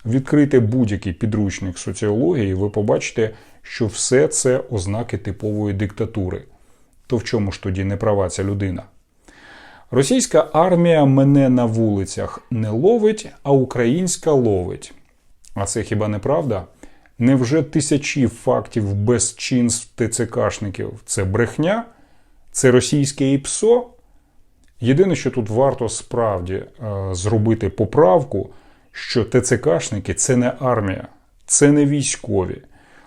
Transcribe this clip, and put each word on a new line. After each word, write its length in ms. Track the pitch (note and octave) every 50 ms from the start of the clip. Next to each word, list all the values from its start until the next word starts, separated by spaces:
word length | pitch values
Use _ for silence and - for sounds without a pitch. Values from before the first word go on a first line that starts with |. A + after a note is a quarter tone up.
| -
Відкрийте 540 | G#2+ A#2+ C3 C3 - D3 D3 C#3+ C#3+ C3+ B2+
будь-який 540 | A2+ G#2 B2 C3 A#2+ G2+ G#2 F#2+ - G2 F2
підручник 640 | - A2+ G#2 G#2+ G#2+ G2+ G2 - - G2+ F#2 F2+
соціології, 760 | - - A#2 - - A2 G#2 G#2 A2+ C#3+ F3 F3+ B2+ G2+ G2
і 20 | F#2+
ви 160 | F#2 G2+ G#2
побачите, 600 | - G#2+ G#2 A2+ C#3 - - - - A#2 A2 - - - - - - -
що 240 | - - - - A#2+
все 420 | G2 - - - - B2+ C3+ D#3
це 360 | D#3 - - - B2+ B2+ C3 - -
ознаки 480 | A#2+ G2+ F2+ G2+ G#2 A2+ A#2 - -
типової 560 | G2 - G#2 G2 - G#2+ G#2+ G#2+ G#2 G#2 G#2 G2+
диктатури. 680 | G2 G#2+ G2 - - A2+ A2+ - G#2 F#2 F2+ F#2 - - - - _ _ _ - _ _ _ _ _ _
То 100 | - B2
в 60 | A2+ -
чому 280 | - B2 A2 G2+ F#2+
ж 120 | - - -
тоді 200 | G2 F#2+ G2 F#2+
не 140 | G2 G2+
права 320 | G2 G#2+ G#2+ G#2 G2+ F#2 F2
ця 140 | - - G2
людина? 400 | G2 G2+ G2 G2+ F#2+ F2+ F2 - - _ _ _ _ _ _ _ - - - - - - - - - - - - -
«Російська 560 | - B2+ C#3 - B3+ B3+ - - - D#3 - - -
армія 520 | D#3 F3 F#3 F3+ E3+ E3+ E3+ E3 D#3 C#3+
мене 440 | C#3 C3+ C#3 C3+ C#3 C#3+ C#3+ C3+ B2+
на 160 | B2+ B2 A#2+
вулицях 760 | A2+ A2 A2+ A2+ G#2+ G2+ G2 F#2+ - - - F#2+ F2 - - _ -
не 180 | A#2+ A2 A2 G#2+
ловить, 600 | G#2+ A#2 D#3+ G#3 A#3+ A3+ G#3 G#3+ G#3+ - - D3+ - - -
а 80 | C#3
українська 800 | C#3 C3+ B2 B2+ - B2 A#2 A#2 C#3 F3+ F#3 F3 - - - D#3+
ловить». 600 | D3 C3 A#2+ A2 G2 F2+ F2 D#2+ D#2+ - - - - - _ _ _ _ _ _ - _ - - -
А 100 | G2+ F#2+
це 180 | - - A2+ G2
хіба 240 | - G#2+ G#2 G#2+
не 120 | G#2+ G#2 G#2
правда? 440 | - C#3 D3 E3+ D#3 B2+ G#2 F#2 E2+ - _ _ - - - - _ _ _ -
Невже 440 | A#2 C3 C3+ B2+ B2 A#2 D3+ D#3+ D3
тисячі 640 | D3+ - D#3+ C#3+ - D3+ C#3+ C#3+ - - D3 B2
фактів 640 | A2 - - - B2+ B2 A#2+ A2 - - A#2 G#2 G2 G2+
безчинств 1040 | G2+ G#2 A#2+ B2 A2+ - - - - - - C3+ B2 A#2+ A#2 A#2 - - - -
Т 120 | - A#2+
Ц 180 | G#2+ - - A2+
Кшників — 760 | - - A#2+ A2 G#2 - - G#2 G2 F#2+ - G#2 G#2 G#2+ - -
це 180 | - - G#2 F#2+
брехня? 640 | F#2+ F#2+ G#2+ A#2+ A2+ - - D#3 F3+ G#3+ A#3 A#3+ - _ _ _ _ _ - _ _ _ _ _ -
Це 200 | - - - B2+
російське 640 | B2 B2 B2 - D3 D3 C#3 C#3+ - - C#3 C3+ C#3
іпсо? 520 | C#3 C#3 - - - G#3+ A3+ A#3+ B3 A#3+ - - _ _ _ _ - _ _ _ - _ _ _ _ _ - _ -
Єдине, 360 | A#2 A#2+ C3+ E3 G3 F#3+ D#3
що 160 | - - C3
тут 180 | - B2+ G#2+ G#2
варто 400 | G#2+ A#2+ C3+ C3+ - - A#2 G#2
справді, 640 | - - - - A#2+ A#2 A#2 G#2+ G2 F2+ E2+ F#2 F#2
е, 140 | - - - _ - B2 G#2+ G2+ G2 F#2+ F#2+
зробити 580 | F#2 F2 F#2 G#2+ A#2+ A2 G#2+ A2+ A2 A2 G#2+ F#2
поправку, 800 | - - G#2+ - - D3 E3+ F#3 F3+ D#3+ C#3 - - F#2+ - - - - _ - _ _ _ _
що 320 | - - - - - A#2+ G2+
Т 180 | - - B2
Ц 160 | - - B2+
Кшники — 560 | G#2 - - E3+ D#3 - - G#2+ G2 - - F2+
це 240 | - - - B2+
не 160 | B2 A#2+ B2 - -
армія, 480 | C3+ B2+ A#2+ A2+ G2+ G2 F#2+ - - - - _ _ _ _ _ _
це 260 | - - - C#3+ C#3+
не 140 | D3 D3 C#3+
військові. 760 | C#3 D3 C#3+ C3 - - - - A2+ G2+ G2 F2+ - - - - _ - - _ _ _ - _